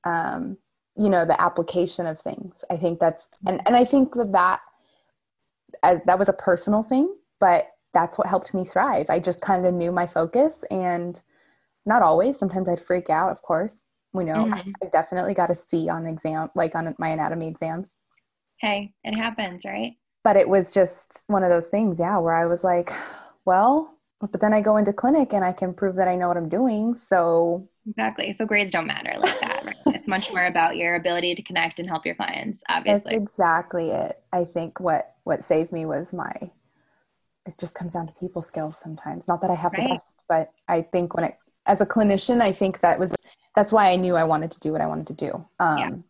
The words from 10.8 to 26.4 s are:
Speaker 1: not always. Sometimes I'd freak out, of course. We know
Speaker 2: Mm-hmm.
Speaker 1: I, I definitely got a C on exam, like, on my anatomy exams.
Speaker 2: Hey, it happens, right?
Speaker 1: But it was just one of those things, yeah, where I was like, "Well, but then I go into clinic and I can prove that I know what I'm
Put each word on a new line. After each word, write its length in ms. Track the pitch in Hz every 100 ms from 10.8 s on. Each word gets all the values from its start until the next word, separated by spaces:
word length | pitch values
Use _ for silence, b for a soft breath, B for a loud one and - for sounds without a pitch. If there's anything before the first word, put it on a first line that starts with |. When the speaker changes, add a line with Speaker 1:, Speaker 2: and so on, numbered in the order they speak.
| 180 175 175 175 _ _ _ _ _ _
Speaker 1:
not 180 | - 233
always. 360 | 175 160 226 277
Sometimes 300 | 196 185 185
I'd 120 | 170
freak 300 | - 180 175
out, 200 | 156 185
of 120 | -
course. 400 | - 165 208 - _ _ _
We 120 | 190
know 220 | 170 160 220
Speaker 2:
Mm-hmm. 240 | 208 190 196
Speaker 1:
I, 40 | 185
I 20 |
definitely 440 | 160 160 180 190
got 160 | 190 175
a 40 |
C 340 | 175 - 170 165
on 180 | 165 160
exam, 440 | 160 160 156 160
like, 200 | - 165
on 200 | 165 165 -
my 100 | 165
anatomy 380 | 160 151 165 160
exams. 440 | 160 165 165 190 _ _ _ _ _ _ _
Speaker 2:
Hey, 360 | 220 202 202 _
it 120 | - 214
happens, 480 | 226 226 196 180 196
right? 300 | 202 233 - _ _
Speaker 1:
But 120 | - 196
it 120 | 170
was 240 | 196 180
just 520 | 196 180 - - - -
one 180 | 202
of 60 | 185
those 160 | 175 170
things, 320 | 202 220 170
yeah, 160 | 175 202
where 140 | 165
I 120 | 165 170
was 180 | 175
like, 260 | 185 175 175 B B B B B
"Well, 500 | - 185 220 294 311 _ _ _
but 200 | 202 -
then 140 | 214
I 80 | 214
go 160 | 208 214
into 140 | 202
clinic 400 | 202 247 302 262
and 100 | 202
I 80 | 185
can 220 | 180 185
prove 200 | 180 202 185
that 120 | 185
I 80 | 180
know 100 | 180
what 100 |
I'm 100 | 175